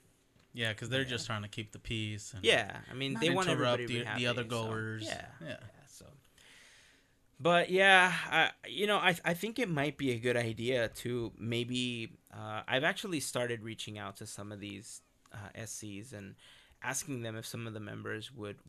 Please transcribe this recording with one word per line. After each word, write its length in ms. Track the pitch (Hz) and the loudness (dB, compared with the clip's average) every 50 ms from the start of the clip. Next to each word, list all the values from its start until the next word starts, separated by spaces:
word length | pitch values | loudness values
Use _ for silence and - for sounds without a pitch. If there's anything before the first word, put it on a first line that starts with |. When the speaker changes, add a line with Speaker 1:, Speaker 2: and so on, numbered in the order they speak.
| - _ _ _ _ _ _ _ _ _ - | -20 _ _ _ _ _ _ _ _ _ -6
Speaker 1:
Yeah, 200 | 123 117 110 107 | -4 -2 -2 -2
'cause 160 | - 120 113 | -4 -4 -2
they're 140 | 127 135 135 | 0 0 0
Speaker 2:
Yeah. 60 | 123 | 0
Speaker 1:
just 180 | 123 113 - | -2 -4 -4
trying 160 | - 113 104 104 | -4 -4 -4 -6
to 40 | 104 | -6
keep 220 | - - 107 107 | -8 -8 -10 -10
the 60 | - | -12
peace. 560 | - - - 120 110 110 107 107 101 - - - | -12 -8 -6 -4 -2 -2 -4 -4 -6 -10 -10 -8
And 100 | 95 92 | 0 4
Speaker 2:
Yeah, 340 | 226 196 127 107 98 - - - - | 4 4 4 4 0 -6 -10 -12 -10
I 60 | 113 | -8
mean, 180 | 127 135 135 135 | -4 -4 -2 0
Speaker 1:
not 80 | - | 2
Speaker 2:
they 80 | 151 170 | 2 2
want 180 | 175 185 185 | 4 4 2
Speaker 1:
interrupt 260 | 175 165 127 127 123 120 120 | 2 2 2 4 2 2 2
Speaker 2:
everybody 20 | 120 | 0
to 80 | 117 120 | -2 -2
be 60 | 117 | -2
Speaker 1:
the, 60 | 117 110 | -2 -2
Speaker 2:
happy, 140 | 107 123 123 | -2 0 0
Speaker 1:
the 40 | |
other 140 | 120 120 120 | 0 0 0
Speaker 2:
so, 60 | 120 113 | -2 -2
Speaker 1:
goers. 540 | 120 117 113 113 110 110 110 110 110 110 110 | -2 -2 -2 -2 -2 -4 -4 -4 -6 -6 -6
Speaker 2:
yeah, 200 | - - - - - - - | -6 -6 -6 -8 -10 -14 -12
Speaker 1:
Yeah. 80 | 165 147 | -10 -10
Speaker 2:
yeah, 80 | 120 - 117 110 - - - | -10 -10 -12 -16 -20 -20 -20
so. 180 | - - - - - - - - _ _ - - - - - - - - - - - - _ _ _ _ _ _ _ _ - | -20 -20 -20 -20 -20 -20 -20 -20 _ _ -20 -20 -20 -20 -20 -20 -20 -20 -20 -20 -20 -20 _ _ _ _ _ _ _ _ 0
But 300 | 135 165 175 175 165 - | 4 6 6 6 6 6
yeah, 420 | 180 185 196 196 190 185 180 185 170 165 - - | 6 8 10 12 12 12 10 8 4 0 -2 2
I, 200 | - 160 156 - - - - | 4 6 6 4 2 -2 -12
you 200 | - 117 139 202 | -8 -4 0 2
know, 100 | 208 208 | 2 4
I, 180 | 185 156 185 175 170 - | 4 4 4 4 4 2
I 120 | 160 170 | -2 0
think 240 | 170 - 220 220 - | 0 -2 -4 -2 -2
it 100 | 254 190 | 0 0
might 260 | 165 143 139 151 147 | 2 2 0 0 0
be 120 | - 139 131 | 0 0 0
a 60 | 120 | 0
good 180 | 113 113 123 120 | 2 2 2 2
idea 520 | 120 117 113 110 110 113 123 131 123 113 107 | 2 0 -2 -2 -2 0 0 2 2 2 0
to 420 | - - - 123 123 123 117 107 - | -2 -4 -4 -4 -2 -2 -4 -4 -6
maybe, 760 | - 101 113 117 117 120 117 123 127 123 123 120 117 113 - - - _ - - | -6 -4 -2 0 0 0 0 -2 -2 -2 -2 -4 -6 -8 -10 -12 -16 _ -18 -14
uh, 300 | 107 107 107 107 107 - | -12 -8 -8 -6 -6 -2
I've 160 | - 120 131 143 | 0 0 2 2
actually 360 | 170 196 - - 202 175 143 | 2 0 -2 -4 -4 -4 -4
started 420 | 131 - - 127 123 120 120 113 | -2 -2 -2 -2 -2 -2 -2 -4
reaching 380 | 104 117 113 - - - 107 104 | -6 -8 -8 -8 -8 -10 -8 -8
out 160 | 101 101 101 | -10 -10 -10
to 80 | - 107 | -12 -12
some 260 | 104 - - 104 104 | -12 -10 -10 -10 -10
of 80 | 107 101 | -10 -10
these, 420 | 98 101 101 98 - - - - - _ _ _ _ - | -10 -10 -10 -10 -12 -14 -16 -18 -18 _ _ _ _ -18
uh, 60 | - 110 101 90 - | -16 -14 -14 -12 -12
S 180 | - 113 110 | -12 -10 -10
Cs 420 | - - - 107 101 98 107 131 104 | -10 -10 -10 -10 -10 -12 -12 -12 -12
and 200 | 104 101 98 - - - - - - - - - _ | -12 -14 -14 -16 -18 -20 -20 -20 -20 -20 -20 -18 _
asking 400 | - 147 - - - - 139 120 | -4 -2 -2 -2 -2 -4 -4 -4
them 140 | 117 113 110 | -4 -6 -6
if 100 | 110 110 | -8 -8
some 220 | - - 117 117 | -8 -8 -8 -8
of 80 | 113 107 | -8 -8
the 40 | 107 | -8
members 520 | 104 104 110 110 104 107 107 110 104 - 131 | -10 -10 -10 -8 -6 -6 -6 -6 -8 -10 -12
would, 240 | 135 104 101 101 - - | -10 -10 -10 -10 -12 -16